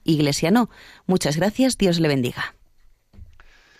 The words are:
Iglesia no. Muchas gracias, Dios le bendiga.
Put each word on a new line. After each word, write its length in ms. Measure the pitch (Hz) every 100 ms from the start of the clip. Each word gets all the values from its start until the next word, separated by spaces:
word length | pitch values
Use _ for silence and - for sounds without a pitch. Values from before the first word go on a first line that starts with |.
Iglesia 480 | - 151 143 143 165
no. 180 | 240 220 - - - -
Muchas 320 | 185 151 156
gracias, 400 | 196 - 262 -
Dios 240 | 190 170
le 80 | 156
bendiga. 440 | 135 120 - - - _ _ - _ _ - - - - _ _